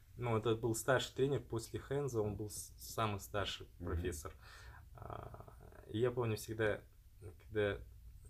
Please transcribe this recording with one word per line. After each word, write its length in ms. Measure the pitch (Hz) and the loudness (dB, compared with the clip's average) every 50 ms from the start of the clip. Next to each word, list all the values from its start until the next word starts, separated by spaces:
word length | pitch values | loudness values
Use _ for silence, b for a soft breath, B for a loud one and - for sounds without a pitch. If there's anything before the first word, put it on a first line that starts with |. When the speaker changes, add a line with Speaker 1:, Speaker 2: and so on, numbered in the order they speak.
| b b - - | b b -8 -4
Speaker 1:
ну, 180 | 120 120 113 110 | 0 4 4 4
это 160 | 110 120 110 | 6 6 4
был 200 | 113 117 117 110 | 6 6 2 2
старший 380 | - - - 131 120 - - - | 2 4 6 6 6 6 2 2
тренер 260 | - 131 139 143 113 | 2 4 4 4 2
после 380 | - - - 113 - - - 107 | 0 0 -2 -2 -2 -2 -6 -6
Хэнза, 420 | - - 135 139 147 135 117 113 104 | -2 0 0 2 2 2 2 2 2
он 140 | 104 101 | 2 2
был 120 | 95 107 104 | -2 -4 -6
с-, 240 | - - - - - - | -6 -8 -10 -10 -12 -14
самый 420 | - - - - 113 107 104 98 | -12 -8 -2 0 2 2 2 0
старший 460 | - - - 104 98 - - - 95 - - - | -4 -2 0 0 0 0 -2 -6 -8 -12 -12 -8
Speaker 2:
Мгм. 80 | 87 87 | -4 -2
Speaker 1:
профессор. 420 | 90 85 90 90 82 76 - - - - b b b b b b b b b b - | 0 0 0 0 -2 -2 -6 -10 -10 -12 b b b b b b b b b b -14
А, 500 | - - - - - - - - - - - - - - - - - - - | -12 -10 -8 -8 -8 -8 -10 -12 -12 -14 -14 -16 -16 -18 -18 -18 -18 -12 -4
и 80 | - 107 | 0 2
я 120 | 120 123 | 2 4
помню 260 | 123 127 123 113 107 | 4 4 2 2 2
всегда, 440 | 104 - - 110 107 113 107 101 - - - - - - - - - - 98 - - - | 0 -2 -4 0 2 4 4 2 2 -2 -10 -20 -20 -20 -20 -20 -16 -16 -14 -14 -16 -12
когда, 340 | - - 107 104 101 98 - - - - - - - - - - - | -4 2 4 4 4 4 0 -4 -12 -16 -16 -16 -16 -16 -16 -14 -8